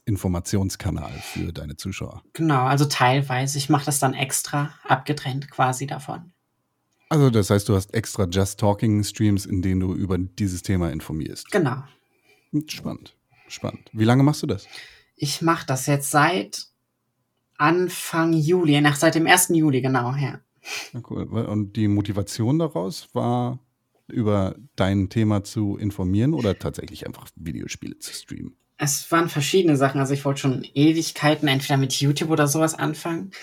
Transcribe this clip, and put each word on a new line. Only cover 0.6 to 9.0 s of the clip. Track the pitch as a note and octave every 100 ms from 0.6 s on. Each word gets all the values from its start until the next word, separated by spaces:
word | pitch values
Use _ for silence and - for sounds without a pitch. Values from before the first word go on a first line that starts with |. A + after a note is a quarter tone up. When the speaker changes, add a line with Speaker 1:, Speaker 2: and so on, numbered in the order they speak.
| F#2+ - G2 E2 -
Speaker 1:
für | C#2+ - F2 F2
deine | D2+ D2 D2
Zuschauer. | F#2+ - - - _
Speaker 2:
Genau, | - D#3+ C3+ C3
also | C#3 C#3+
teilweise. | - B2+ C#3 C#3 B2+ C#3 D3
Ich | -
mach | C#3+
das | D3+ C#3+
dann | C3
extra | C#3 C3+ - - D3 D3 -
abgetrennt | - C3+ - D3 C#3 C3+ -
quasi | - B2+ B2+ C#3
davon. | D3 - - - _ _ _ _ _ _ _ -
Speaker 1:
Also | D3+ C3+
das | A2+ F#2+
heißt, | G2+ -
du | F#2+
hast | - A2+
extra | - - F2+
Just | F#2+ F#2+ -
Talking | G#2 G2+ A2+ G#2